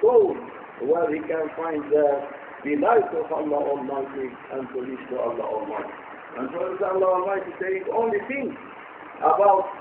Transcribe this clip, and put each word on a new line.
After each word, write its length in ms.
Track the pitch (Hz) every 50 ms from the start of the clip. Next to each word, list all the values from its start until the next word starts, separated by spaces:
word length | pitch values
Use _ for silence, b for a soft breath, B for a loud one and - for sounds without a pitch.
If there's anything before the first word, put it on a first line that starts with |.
| -
soul, 320 | 220 247 233 - - - - - - - - - - - - -
where 240 | 135 160 170 165 151
he 160 | 151 160 160
can 240 | - 165 160 156 147 -
find 240 | - 165 165 160 151 143 139
the, 400 | 143 151 147 143 139 139 - - - - - - - - - 139
the 80 | 147 143 156
light 240 | 208 240 233 - - 165
of 160 | 160 151 -
Allah 320 | 160 156 156 151 147 143 143
Almighty 640 | 143 143 135 131 131 139 135 135 135 135 135 131 127 120 - - -
and 160 | 135 135 131 120 -
to 60 | 131
reach 260 | 123 127 131 127 127 -
to 160 | 123 123 117
Allah 240 | 117 - 113 - 123 110
Almighty. 400 | 110 104 101 110 - - - - - - - - - - - -
And 160 | 120 131 -
for 160 | - 175 180 180
this, 160 | 190 - 208
Allah 400 | 180 185 190 190 185 185 180 185
Almighty 280 | 196 196 190 - 175 165 - 185
saying, 240 | 190 190 190 190 - -
"Only 240 | 214 233 226 202 202 - -
think 320 | 262 277 254 185 - - - - - - - - - - - - - - -
about 480 | 151 - 185 202 202 196 190 196 - - -